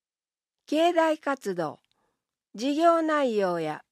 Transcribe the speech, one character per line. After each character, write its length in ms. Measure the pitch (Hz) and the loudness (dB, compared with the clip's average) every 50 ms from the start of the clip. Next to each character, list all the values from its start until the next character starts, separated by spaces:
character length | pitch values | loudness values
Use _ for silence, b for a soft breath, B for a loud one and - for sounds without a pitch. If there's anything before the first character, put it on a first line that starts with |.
| _ _ _ _ _ _ _ _ _ _ _ _ _ | _ _ _ _ _ _ _ _ _ _ _ _ _
経 280 | - 285 302 330 349 339 | -4 0 2 2 2 4
済 240 | 330 320 320 311 311 | 2 2 2 0 -2
活 380 | - - 277 - - 202 185 | -2 -6 -6 -4 -4 -8 -4
動。 240 | 175 165 147 120 - _ _ _ _ _ _ _ _ _ _ _ _ _ _ - | -4 -4 -6 -6 -12 _ _ _ _ _ _ _ _ _ _ _ _ _ _ -12
事 200 | 196 226 277 294 | -6 -4 -2 0
業 260 | 294 330 339 330 330 | 2 4 4 4 2
内 360 | 320 311 311 294 285 254 220 208 | 0 0 0 0 0 0 0 0
容 220 | 196 180 175 170 | 0 0 -2 -2
や 240 | 160 151 151 143 - _ | -4 -6 -6 -8 -12 _